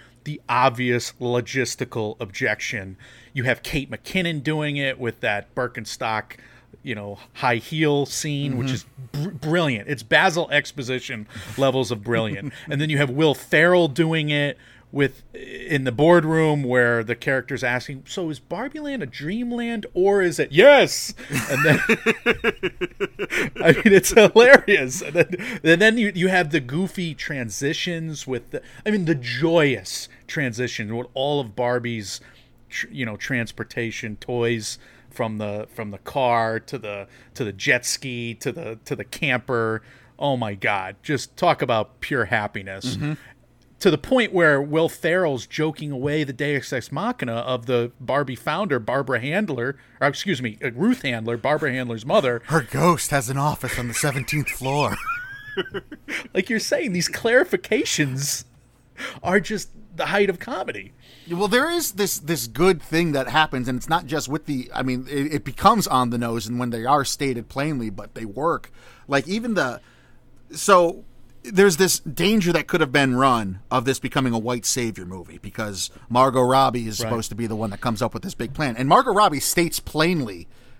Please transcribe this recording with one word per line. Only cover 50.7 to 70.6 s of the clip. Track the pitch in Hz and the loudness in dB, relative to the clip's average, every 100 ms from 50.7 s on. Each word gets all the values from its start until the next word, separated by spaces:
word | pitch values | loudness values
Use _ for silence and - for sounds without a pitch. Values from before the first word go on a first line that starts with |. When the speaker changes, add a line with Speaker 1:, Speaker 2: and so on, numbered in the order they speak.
Speaker 1:
Ruth | 117 208 247 | 0 2 2
Handler, | 143 117 110 117 | -2 -4 -4 -2
Barbara | 131 151 147 | 0 0 0
Handler's | 127 123 113 120 | -2 -4 -6 0
mother. | 180 131 117 | 2 2 0
Speaker 2:
"Her | - 156 | 0 0
ghost | 117 135 170 160 - | 0 2 4 4 2
has | 143 120 | -2 0
an | 135 | 0
office | 147 - 127 - | 0 -2 -4 -4
on | 120 | -6
the | |
seventeenth | 113 151 135 - 147 123 | -2 -2 -2 -2 -4 -4
floor." | - 131 143 123 - - - - - - - | -4 -2 0 0 -2 -6 -8 -8 -16 -10 -8
<laughs> | - - - - - - - | -6 -8 -12 -16 -10 -10 -6
Speaker 1:
Like | 180 190 | -4 -2
you're | 220 | -2
saying, | - - 294 | 0 -2 0
these | 175 165 | -2 -2
clarifications | - 226 247 359 370 - 233 453 - 143 131 139 - - _ _ _ _ - - - | -2 2 4 4 0 0 0 0 0 0 -2 -4 -6 -8 _ _ _ _ -14 -14 -8
are | 170 196 | 0 2
just | - 208 - - - 165 | 2 -4 -8 -16 -12 -6
the | 147 | 0
height | 196 202 | 2 2
of | 180 | 0
comedy. | - 311 - 208 190 - - - - | -6 -8 -8 -10 -14 -20 -20 -20 -8
Speaker 2:
Well, | 170 202 | -2 2
there | 247 311 | 4 2
is | 339 294 | 0 -2
this, | 190 196 - | -2 -2 -2
this | 147 160 117 | -4 -4 -4
good | 110 185 165 | 2 2 2
thing | - 160 170 | 0 0 2
that | 139 127 | 0 0
happens, | 156 156 131 123 | 2 2 0 -4
and | 127 | -4
it's | - | -2
not | 165 151 | -2 -2
just | 151 123 | -6 -4
with | 156 - | -6 -4
the, | 135 123 | -6 -6
I | 117 | -4
mean, | 131 127 123 | -2 -4 -4
it, | 143 147 | -4 -2
it | 147 | -4
becomes | - - 190 226 - | -6 2 4 4 2
on | 131 123 | 0 0
the | 120 | -2
nose | 120 117 110 | -2 -4 -4
and | 120 | -4
when | 123 | -4
they | 117 120 | -4 0
are | 147 | 2
stated | 131 - 139 120 113 | 0 -2 -4 -4 -6
plainly, | 135 147 143 110 | -6 -4 -4 -6
but | 98 104 | -8 -12
they | - | -12
work. | 113 104 160 135 - - - - - | -10 -4 -2 -2 -6 -20 -20 -20 -2
Like, | 139 135 | -2 0
even | 214 233 | -4 -2
the, | 196 131 117 - _ _ - _ - - | 0 0 -4 -12 _ _ -20 _ -20 -16
so | 151 | -4